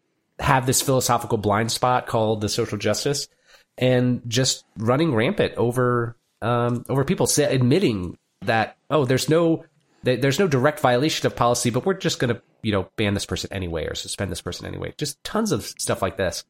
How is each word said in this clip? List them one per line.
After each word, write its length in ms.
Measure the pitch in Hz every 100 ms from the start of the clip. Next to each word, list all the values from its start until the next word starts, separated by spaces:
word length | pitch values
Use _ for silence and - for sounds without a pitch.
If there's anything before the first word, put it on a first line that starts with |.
| _ _ _ -
have 260 | - 131 127
this 140 | 127
philosophical 560 | - 131 - 120 110 117
blind 320 | 104 101 113
spot 360 | - 123 127 -
called 340 | 117 110 107
the 80 | 104
social 300 | - 113 107
justice, 500 | 110 104 143 143 - _ _ - _ -
and 460 | 127 127 123 123 117
just 380 | 113 131 - - -
running 360 | 113 131 165
rampant 400 | 113 127 208 120 -
over, 600 | 117 123 123 120 117 - _ _
um, 420 | 110 120 120 120 -
over 160 | 131
people, 220 | 151 190 135
sa-, 160 | - 143
admitting 720 | 135 123 160 190 104 87 - _ _
that, 340 | 101 113 107 - -
"Oh, 140 | 151
there's 240 | 127 131 -
no, 360 | 156 170 160 - _ _ _
th-, 160 | 123 123
there's 180 | 139 139
no 80 | 196
direct 320 | 135 143 151
violation 460 | 131 123 156 - 127
of 80 | -
policy, 340 | 120 120 123
but 140 | 120 190
we're 80 |
just 240 | 185 165 -
gonna, 220 | 127 113 - _
you 100 | 110
know, 160 | 101 92 -
ban 180 | 104
this 120 | 101 -
person 260 | 92 -
anyway 340 | 95 90 82 76
or 80 |
suspend 380 | - - - 95
this 80 | 87
person 260 | - 87 95
anyway." 260 | 92 92 -
Just 260 | 143 -
tons 300 | - 208 220
of 100 | 123
stuff 380 | - - - 110
like 140 | 95 -
this. 260 | 90 -